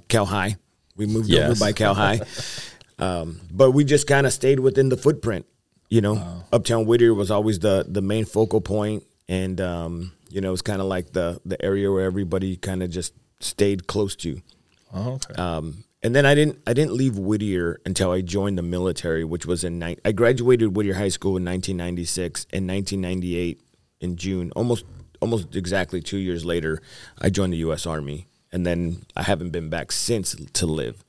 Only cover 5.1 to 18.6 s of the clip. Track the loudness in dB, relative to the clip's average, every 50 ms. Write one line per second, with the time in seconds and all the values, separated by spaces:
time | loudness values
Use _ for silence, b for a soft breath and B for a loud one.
5.1 | 2 2 0 -2 -4 -4 -6 -12 _ _ _ _ _ _ _ _ 2 4 4 4
6.1 | 2 0 -2 -6 -10 -14 -2 0 0 2 2 2 0 2 4 4 6 8 8 6
7.1 | 6 4 2 2 2 2 2 2 0 2 2 2 2 2 2 0 -2 -2 0 0
8.1 | 0 -2 -2 0 0 0 2 2 2 0 0 0 -2 -2 -2 -2 -4 -6 -8 _
9.1 | _ _ _ -4 -2 -2 -2 -2 -4 -4 -4 -4 -4 -4 -6 -6 -8 -8 -10 -12
10.1 | -14 _ _ -10 -6 -4 -4 -2 -4 -4 -4 -4 -4 -2 -2 -2 -2 -4 -4 -4
11.1 | -2 -2 -2 -2 -4 -6 -8 -8 -6 -4 -2 0 0 2 2 2 2 2 0 0
12.1 | 0 -2 -2 -2 -2 -2 -2 -2 -4 -4 -6 -6 -4 -4 -4 -4 -6 -6 -8 -8
13.1 | -12 _ _ _ _ _ -10 -8 -2 0 2 2 2 -2 -4 -4 -2 -2 -2 -2
14.1 | -4 -6 -8 -8 -8 -8 -12 _ _ _ _ _ _ _ _ _ -8 -6 -6 -6
15.1 | -6 -8 -8 -8 -6 -6 -4 -4 -4 -4 -6 -8 -10 -12 -16 _ _ _ -2 2
16.1 | 4 6 6 6 6 6 6 4 0 -2 _ 0 2 2 2 2 2 2 2 2
17.1 | 0 0 0 0 0 0 0 0 0 0 0 -2 -4 -4 _ -4 0 2 2 2
18.1 | 2 0 -2 -2 -2 0 0 0 0 -2